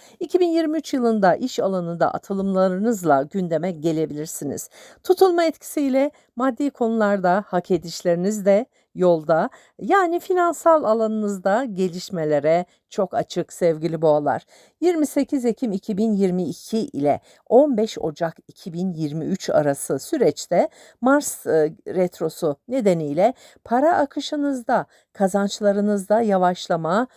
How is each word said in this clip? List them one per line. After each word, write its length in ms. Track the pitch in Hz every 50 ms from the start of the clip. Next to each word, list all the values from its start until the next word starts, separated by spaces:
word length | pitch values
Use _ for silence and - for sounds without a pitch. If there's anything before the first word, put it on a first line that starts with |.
| - - - -
İki 200 | 359 302 - 359
bin 60 | 359
yirmi 320 | 339 320 330 320 302 311 320
üç 160 | - - -
yılında 420 | 269 240 233 226 220 190 180 160
iş 240 | - 160 165 - -
alanında 540 | - 190 190 185 175 170 170 165 165 - -
atılımlarınızla 1080 | - - - 202 196 196 196 190 185 185 190 180 185 208 240 233 190 175 160 139 135
gündeme 480 | 143 151 - 196 185 170 165 151 165 190
gelebilirsiniz. 1000 | 175 156 147 165 156 160 160 151 147 147 151 160 - - 165 139 117 - - - _ - - - - _ -
Tutulma 400 | - 370 - 381 381 349 339 339
etkisiyle 680 | 320 - - - - - 320 285 269 254 269 277 302 - _ _ _ _
maddi 340 | - 254 269 233 - 294 277
konularda 720 | - - 247 226 226 226 208 202 202 196 180 180 175 202 190
hak 240 | - - 180 - -
edişleriniz 720 | 190 165 160 165 165 - - 180 170 170 180 202 220 214 185
de 220 | 202 196 208 262 - _ _ _ _ -
yolda. 560 | 170 180 180 170 160 151 156 165 160 196 262 - - _ _ _ -
Yani 420 | 180 220 359 403 370 339 339 339
finansal 640 | - - 370 359 349 339 311 - - 339 320 311 -
alanınızda 800 | 208 220 226 220 220 220 214 214 202 202 190 175 196 196 233 277
gelişmelere 1000 | 240 196 175 185 185 165 180 - - 190 170 156 151 151 147 135 156 160 180 180 - _ _ _ _
çok 240 | - - 196 - -
açık 380 | 110 160 - - 180 165 -
sevgili 500 | - - 185 170 160 156 156 170 165 156
boğalar. 400 | 160 156 147 151 147 143 127 151 - _ _ _ _ _ _ _
Yirmi 260 | 302 359 349 320 302
sekiz 380 | - - 285 269 - 294 277 240
Ekim 280 | 240 214 - 262 226
iki 240 | 185 202 - - 208
bin 160 | 180 220 226
yirmi 320 | 208 196 196 185 180 185 180
iki 340 | 139 - - - - 220 226
ile 420 | - - - 135 143 143 131 - - - - _ _ -
on 280 | - 247 294 302 254
beş 220 | 208 220 220 - -
Ocak 380 | - 165 147 - 170 160 - - _ -
iki 240 | - - - 190
bin 220 | 160 170 185 190 170
yirmi 300 | 156 160 147 147 160 147
üç 260 | 143 196 - - -
arası 480 | - 151 147 143 139 - - - 147 135
süreçte 680 | - - - 294 226 156 - - - - 170 180 277 320 - - - - _ _
Mars, 460 | 233 254 277 294 285 - - - -
e, 280 | 131 147 160 151 156 160 - _
retrosu 720 | - 131 180 185 180 - - 175 160 - - 180 156 143 - _ -
nedeniyle 680 | 247 269 214 202 175 165 156 143 143 165 190 240 254 - - - _ _ -
para 320 | - 233 247 285 330 359
akışınızda, 920 | - 294 277 - 302 277 - 302 294 285 285 269 254 233 - 247 196 147 - _ _ _ _
kazançlarınızda 1080 | _ - 196 185 190 202 202 202 - - 214 202 196 208 202 208 208 202 190 - 208 226
yavaşlama 840 | 240 208 196 185 180 180 180 - - - 180 165 160 160 180 214 254 - _